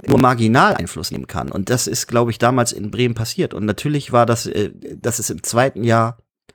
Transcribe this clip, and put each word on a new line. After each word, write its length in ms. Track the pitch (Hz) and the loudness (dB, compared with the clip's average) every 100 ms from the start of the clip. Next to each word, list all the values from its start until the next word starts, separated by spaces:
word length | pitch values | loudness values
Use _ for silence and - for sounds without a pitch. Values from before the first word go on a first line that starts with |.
| - | 2
nur 140 | 113 | 4
marginal 540 | 127 120 110 131 208 | 4 4 4 4 4
Einfluss 360 | - 87 78 - | 2 -6 -8 -8
nehmen 180 | - - | -8 -8
kann. 220 | 73 65 | -8 -6
Und 200 | 98 95 | -6 -2
das 160 | 123 - | -2 -2
ist, 200 | 120 - | -4 0
glaub 200 | 120 117 | 0 0
ich, 80 | - | 2
damals 340 | 120 127 117 | 2 2 0
in 180 | - 104 | -4 -8
Bremen 240 | 110 123 | -2 -2
passiert. 400 | 113 113 - 147 | 0 -4 -4 -4
Und 100 | - | -2
natürlich 480 | 107 101 147 147 - | -4 -2 -2 -4 2
war 140 | 120 117 | 4 4
das, 180 | 117 - | 2 0
äh, 240 | 98 98 - - 87 | -2 -4 -6 -16 -6
dass 180 | 120 117 | -6 -4
es 120 | - | -6
im 120 | 80 | -6
zweiten 400 | - 117 135 - | -2 0 0 0
Jahr, 360 | 117 113 113 117 _ _ _ | 2 2 0 -6 _ _ _